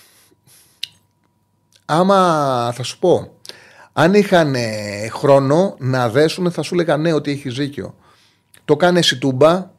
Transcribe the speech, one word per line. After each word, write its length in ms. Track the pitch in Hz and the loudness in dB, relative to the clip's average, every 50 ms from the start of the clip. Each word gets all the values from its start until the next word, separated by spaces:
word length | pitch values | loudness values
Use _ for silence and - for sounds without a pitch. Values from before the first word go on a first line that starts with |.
| _ _ _ _ _ _ _ _ _ _ _ _ _ _ _ _ - - _ _ _ _ _ _ _ _ _ _ _ _ _ _ _ _ _ _ _ | _ _ _ _ _ _ _ _ _ _ _ _ _ _ _ _ -16 -16 _ _ _ _ _ _ _ _ _ _ _ _ _ _ _ _ _ _ _
Άμα, 840 | - 151 160 185 190 202 190 185 180 165 156 143 135 131 123 120 120 120 | -2 0 0 2 4 4 4 4 4 2 0 0 0 -2 -2 -2 -4 -4
θα 100 | 120 127 | -6 -10
σου 160 | - - - | -12 -8 -2
πω, 340 | - 180 156 107 90 - - _ _ - - - - - _ - - _ _ | 2 2 2 2 0 -6 -16 _ _ -20 -20 -20 -20 -20 _ -20 -20 _ _
αν 200 | - 147 165 196 | 2 2 4 4
είχαν, 420 | 208 202 202 196 175 160 147 135 | 4 2 4 2 2 2 2 -2
ε, 520 | 127 120 113 110 107 104 104 101 101 107 113 | -4 -4 -6 -8 -8 -10 -10 -10 -10 -10 -10
χρόνο 640 | - - - 139 139 139 139 131 143 165 190 196 196 - | -10 -4 2 4 4 4 4 2 2 2 0 0 -4 -6
να 300 | 143 127 131 127 127 120 | -6 -4 -2 0 -2 0
δέσουν, 420 | 107 135 151 160 - - 180 175 | 2 2 0 0 0 -2 -4 -4
θα 100 | 170 - | -4 -4
σου 140 | 151 - - | -8 -4 -4
λέγα 220 | 175 170 165 151 143 | -4 -2 0 -2 0
ναι, 160 | 156 170 160 | 0 0 -2
ότι 180 | 151 147 151 | -2 -2 -4
έχεις 220 | 143 135 - 135 117 | -8 -6 -8 -10 -8
δίκιο. 420 | 127 147 135 143 - 95 - - _ _ _ _ _ _ _ _ _ _ _ _ _ _ | -6 -8 -8 -8 -10 -14 -14 -16 _ _ _ _ _ _ _ _ _ _ _ _ _ _
Το 100 | - 151 | 0 0
κάνε 260 | 147 - 175 180 175 | 2 2 2 2 2
Σιτούμπα 680 | 165 - 147 127 139 139 127 127 143 156 170 185 185 - _ | 0 0 -2 -2 -4 -4 0 4 4 4 4 2 -2 -10 _